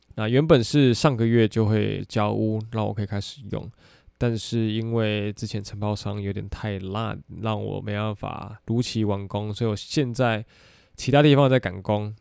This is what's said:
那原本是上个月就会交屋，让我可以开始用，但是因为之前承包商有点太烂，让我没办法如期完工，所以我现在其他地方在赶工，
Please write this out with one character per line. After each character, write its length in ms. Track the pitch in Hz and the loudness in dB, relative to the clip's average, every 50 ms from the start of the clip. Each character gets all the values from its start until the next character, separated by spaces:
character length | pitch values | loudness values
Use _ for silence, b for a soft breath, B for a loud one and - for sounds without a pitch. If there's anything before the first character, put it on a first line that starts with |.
| _ _ - | _ _ -8
那 120 | - 110 107 | -6 -2 2
原 180 | 120 131 151 | 2 4 6
本 160 | 160 170 127 | 6 6 6
是 320 | 113 - - 147 143 127 117 | 6 4 4 6 6 6 4
上 220 | - - 156 135 | 4 2 2 2
个 100 | 110 117 | 2 2
月 220 | 113 117 117 113 104 | 4 4 4 4 4
就 180 | - 113 110 | 4 2 2
会 380 | 104 110 107 104 104 104 95 98 - | 2 2 2 0 0 -2 -6 -8 -6
交 260 | - 113 104 104 107 | -2 -2 0 0 0
屋， 280 | 107 107 110 110 110 110 113 | 0 -2 -2 -2 -4 -6 -6
让 140 | 113 110 107 | -6 -4 -4
我 80 | 104 104 | -4 -4
可 80 | 101 | -4
以 40 | 104 | -6
开 140 | 98 107 101 | -6 -4 -6
始 220 | 98 - - - 131 101 | -8 -8 -12 -14 -12 -8
用， 200 | 104 107 - - - b b b b b b b b - | -8 -8 -8 -10 -16 b b b b b b b b -2
但 200 | - 120 113 110 | -2 -2 -2 -2
是 320 | - - - 117 113 110 | -4 -4 -2 0 0 0
因 220 | 107 113 113 113 117 | -2 -2 -4 -2 0
为 380 | 117 110 107 107 107 101 104 104 | 0 0 0 0 -2 -2 -4 -6
之 140 | - - 107 | -6 -8 -8
前 160 | - 107 101 | -6 -8 -8
承 160 | - - 101 | -8 -10 -6
包 160 | 107 104 104 | -4 -2 -2
商 260 | 101 - 104 101 104 | -2 -4 -6 -6 -6
有 120 | 98 98 98 | -4 -4 -4
点 140 | 101 101 101 | -4 -6 -8
太 280 | - - - 107 101 95 | -8 -8 -6 -6 -6 -6
烂， 380 | 95 95 95 107 113 107 107 - - - - - | -6 -6 -4 -4 -4 -4 -6 -8 -12 -14 -12 -8
让 220 | 110 110 110 104 104 | -4 -4 -4 -4 -4
我 160 | 101 98 98 | -6 -6 -8
没 160 | 101 107 104 | -6 -6 -4
办 180 | 104 107 107 104 | -4 -4 -4 -6
法 480 | - - - 82 - - 104 107 - - | -6 -8 -10 -10 -10 -12 -14 -16 -14 -6
如 160 | - 113 120 | -2 0 0
期 240 | 123 - - 113 107 | 0 0 0 -2 0
完 200 | 104 101 101 98 | 0 -2 -2 -4
工， 280 | 95 - 104 107 107 104 | -6 -6 -6 -4 -4 -4
所 120 | - 120 | -4 -2
以 40 | 113 | -2
我 60 | 107 | -2
现 380 | 107 - - - 160 143 123 117 | -4 -6 -4 0 0 0 0 0
在 320 | 117 131 120 113 104 110 b b b b b b b b b b | 0 0 0 0 -2 -6 b b b b b b b b b b
其 160 | - - - | -8 -2 4
他 120 | 123 143 147 | 6 6 8
地 100 | 151 139 | 8 8
方 160 | 135 143 131 | 8 6 6
在 80 | 131 127 | 4 4
赶 240 | - 98 90 98 | 2 0 -6 -6
工， 320 | 92 - 107 104 104 104 107 - | -2 0 0 0 0 -4 -10 -12